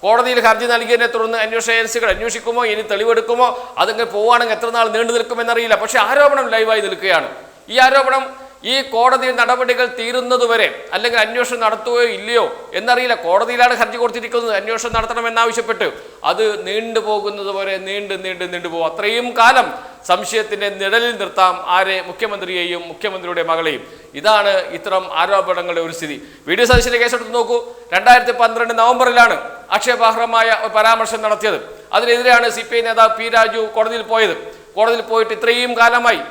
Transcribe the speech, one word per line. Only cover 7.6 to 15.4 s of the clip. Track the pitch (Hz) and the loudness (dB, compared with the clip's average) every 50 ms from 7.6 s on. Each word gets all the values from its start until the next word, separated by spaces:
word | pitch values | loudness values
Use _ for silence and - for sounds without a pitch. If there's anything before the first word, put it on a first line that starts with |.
| - - | -16 -4
ഈ | 208 247 | 2 4
ആരോപണം | 254 262 269 277 269 262 262 269 262 262 - - - - - - - | 4 6 6 4 2 2 0 0 -2 -4 -10 -16 -20 -20 -20 -12 -6
ഈ | 202 254 269 | -2 -2 -2
കോടതി | 262 269 - 226 233 254 262 262 240 | -2 -2 0 2 2 4 2 2 0
നടപടികൾ | 254 254 240 240 226 247 247 254 247 247 240 247 240 - - | -2 0 0 2 2 2 0 0 -2 0 0 0 -2 -2 -6
തീരുന്നതുവരെ | 226 233 240 254 247 247 254 254 247 233 226 226 208 156 - - - - - | -8 -4 -4 -4 -2 0 0 0 2 2 2 2 2 0 -2 -4 -12 -6 -6
അല്ലെങ്കിൽ | 185 214 233 233 233 | -4 -2 0 2 2
അന്വേഷണം | 214 220 226 247 247 - 247 233 | 0 0 0 -2 -2 -2 -2 0
നടത്തുകയോ | 226 214 220 220 - 240 240 240 240 233 | 0 0 0 -2 -4 -2 0 0 0 0
ഇല്ലയോ | 208 190 196 214 233 233 202 139 - - - - - | -2 -4 -6 -2 0 0 0 0 -4 -8 -16 -8 -8
എന്നറിയില്ല. | 185 208 233 247 247 254 247 233 | -6 0 0 0 0 2 -2 -2
കോടതിയിലാണ് | 226 - 165 175 196 226 226 247 240 247 247 254 | -2 0 0 2 2 2 0 2 2 4 4 4
ഹർജി | 214 226 220 214 | 2 -2 -2 -2
കൊടുത്തിരിക്കുന്നത് | 240 240 240 214 240 220 - - 240 233 233 214 | -2 -2 -2 -2 -4 -10 -4 -4 -4 -2 -2 -4
അന്വേഷണം | 190 202 214 226 220 226 240 226 | -4 -2 -2 -4 -4 -4 -2 -2
നടത്തണമെന്നാവശ്യപ്പെട്ട്. | 226 220 226 240 233 233 233 226 226 | -2 -2 -2 -4 -4 -4 -2 0 0